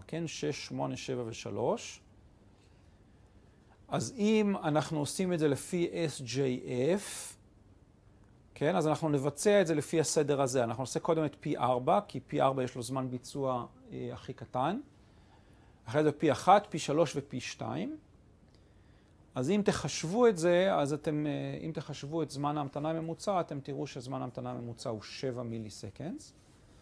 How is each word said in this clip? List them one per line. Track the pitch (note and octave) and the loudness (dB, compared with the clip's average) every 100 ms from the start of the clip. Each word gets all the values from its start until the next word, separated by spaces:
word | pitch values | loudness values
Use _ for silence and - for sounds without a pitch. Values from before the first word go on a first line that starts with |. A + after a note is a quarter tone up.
| - | -6
כן? | D#3+ D#3+ | -6 -6
שש, | - D3 C#3 - | -4 -4 -4 -8
שמונה, | C3 C3+ B2+ | -6 -4 -6
שבע | - B2+ A2+ | -6 -4 -6
ושלוש. | A2 A2 G2+ C3 A3 - - - - - - - - - - - - - - - - - - - - - | -8 -6 -2 0 -2 -6 -16 -20 -20 -20 -20 -20 -20 -20 -20 -20 -20 -20 -20 -20 -20 -20 -20 -20 -20 -4
אז | - A2+ C4+ | -4 -2 0
אם | G#3 A3 G#3 G3 | 4 4 4 2
אנחנו | D#3+ D3+ C#3+ D#3 | 2 2 2 -2
עושים | C#3 - F#3 | -2 -2 0
את | F3 | 2
זה | D#3 | 2
לפי | C3+ - F3+ E3+ E3+ D#3+ | 2 0 -2 0 0 -2
אס | - | -4
ג'יי | B2 B2+ C3+ B2+ - B2 C#3 | -4 0 0 0 -2 0 2
אף, | G3+ - - - - - - - - - - - - - - - | 2 -2 -10 -12 -16 -20 -20 -20 -20 -20 -20 -20 -20 -20 -20 -20
כן? | - C#3+ F#3 | -2 2 2
אז | D#3 | 2
אנחנו | D3 D#3+ | 2 2
נבצע | C#3+ C#3+ - G#3 G3+ | 2 0 2 6 6
את | E3 | 6
זה | |
לפי | D3+ - E3 | 2 2 2
הסדר | C#3+ D#3+ C#3+ C#3 | 4 2 2 2
הזה. | C3+ B2 | 2 2
אנחנו | A#2 A2+ | 0 -2
נעשה | C3+ D#3+ | -4 -2
קודם | - D#3+ | 0 2
את | D3+ - | 0 -2
פי | D3+ - | -4 0
ארבע, | B2 B2 C3 G3+ G3+ | 2 2 4 2 0
כי | C3+ | -8
פי | - C#3+ | -4 2
ארבע | C3+ C3+ | 2 2
יש | B2+ | -2
לו | C3 | -4
זמן | A2+ C3+ B2+ | -6 -4 -4
ביצוע, | B2 - C#3+ C3+ B2 B2 - A3+ | -6 -8 -4 -2 -2 -6 -14 -14
אה, | C3 B2 | -10 -10
הכי | B2 - | -10 -12
קטן. | B2+ A#2 B2+ C#3+ A3+ - - - - - - - - - - - | -14 -6 -2 0 -2 -8 -20 -20 -20 -20 -20 -20 -20 -20 -20 -2
אחרי | D3 | 2
זה | D3+ | 2
פי | - D#3 | 4 2
אחת, | A#2+ - G3+ - | 4 8 8 6
פי | D#3 | -4
שלוש | - D3 D#3+ D3 | 0 2 2 0
ופי | - B2+ | -6 -8
שתיים. | - - A2+ C3+ B3 D#4 - - - - - - - - - - - - - | -8 -8 -6 -4 -6 -8 -16 -20 -20 -20 -20 -20 -20 -20 -20 -20 -20 -20 -8
אז | C3+ C3 | -2 2
אם | G#3 | 4
תחשבו | G3+ D#3 C#3+ - D#3+ G#3+ A#3+ | 4 2 -2 -4 -2 6 6
את | F3 | 6
זה, | F3 F3 F#3+ | 4 6 4
אז | E3+ C#3 | 2 2
אתם, | D3 E3 D3+ D3+ | 0 -2 -2 -2
אה, | C#3 C3+ C#3 | -2 -4 -6
אם | D#3+ | -6
תחשבו | D#3+ D3+ C#3 C#3+ E3 | -8 -8 -10 -6 -4
את | C#3+ | -4
זמן | C3+ C#3+ D3+ | -2 -2 -2
ההמתנה | C#3+ D3 D3+ | -4 -4 -2
הממוצע, | E3 D#3+ D#3+ - F#3 | -2 -4 -4 0 0
אתם | D#3+ C#3+ | 0 -6
תראו | C#3+ C#3 D3 | -6 -6 -6
שזמן | C#3 A#2+ C3+ | -8 -8 -6
ההמתנה | C3 B2+ B2 | -6 -6 -8
הממוצע | B2 A#2+ A#2 B2 | -6 -8 -8 -6
הוא | A2 | -6
שבע | - - C3+ A#2+ | -8 -6 -4 -4
מיליסקנדס. | A#2 A2+ G#2 - G#2+ - D3 D4 - - - - - - | -6 -6 -8 -10 -12 -10 -10 -10 -14 -20 -20 -20 -20 -20